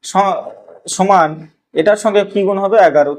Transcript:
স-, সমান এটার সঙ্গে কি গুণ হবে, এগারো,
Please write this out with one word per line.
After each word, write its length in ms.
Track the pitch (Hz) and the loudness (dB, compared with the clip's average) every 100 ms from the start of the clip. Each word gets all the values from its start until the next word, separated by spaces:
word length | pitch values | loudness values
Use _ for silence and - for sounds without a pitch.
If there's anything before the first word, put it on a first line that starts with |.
| - | -4
স-, 300 | 190 196 170 - - - - - - | 0 0 -2 -8 -18 -20 -20 -14 -4
সমান 340 | 190 196 156 156 160 _ _ - | 2 2 2 -4 -16 _ _ -2
এটার 180 | 208 208 | 0 0
সঙ্গে 180 | 220 202 196 | 0 0 -2
কি 80 | 202 196 | -2 -2
গুণ 100 | 196 | -2
হবে, 120 | 196 220 180 | 0 4 4
এগারো, 240 | 147 143 | 4 0